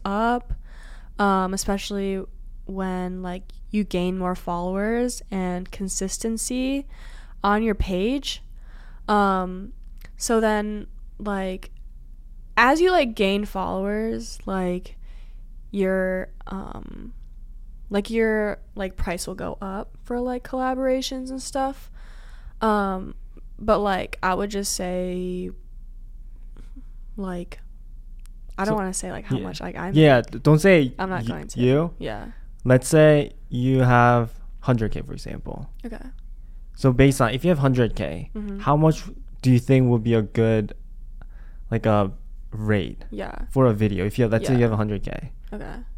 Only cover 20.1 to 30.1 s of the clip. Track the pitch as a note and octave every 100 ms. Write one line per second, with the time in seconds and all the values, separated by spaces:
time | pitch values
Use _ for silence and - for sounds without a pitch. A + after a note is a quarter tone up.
20.1 | A#3+ B3 B3 - B3+ B3+ B3+ C4 C4 C4
21.1 | C4 B3+ C4 - C4+ C4+ C4+ - - -
22.1 | - - - - - A3 G#3 G3 F#3 G3
23.1 | - - - - - G#3+ G#3 G#3 F#3 -
24.1 | - F#3 F#3 G3+ G3+ G3+ - F3+ F3+ F3+
25.1 | F3+ F3+ F3+ F3+ - - - - - -
26.1 | - - - - - - - - - -
27.1 | - F#3+ F3+ F3 - - - - - -
28.1 | - - - - - G3+ G#3+ F#3+ F#3 F#3
29.1 | - - C3 F#2 - F2 - F3 D3 D#3